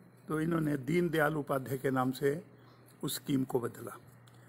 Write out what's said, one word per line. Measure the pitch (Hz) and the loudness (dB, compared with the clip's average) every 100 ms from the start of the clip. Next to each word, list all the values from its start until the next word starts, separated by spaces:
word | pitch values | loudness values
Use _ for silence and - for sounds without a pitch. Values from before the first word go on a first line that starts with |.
| - - - | -20 -18 -6
तो | 156 | -2
इन्होंने | 160 165 151 143 | 0 0 0 0
दीनदयाल | 123 175 175 156 147 | 0 2 2 4 2
उपाध्याय | 147 135 139 127 135 | 2 -2 -2 -2 -2
के | 143 | 0
नाम | 131 127 | 2 2
से | - 139 156 - - - - - - | 2 0 0 -6 -20 -20 -20 -20 -8
उस | 147 | -6
स्कीम | - - 139 | -4 0 0
को | 131 131 | 2 0
बदला। | 117 120 117 - - - - - | -2 -6 -12 -12 -18 -20 -20 -20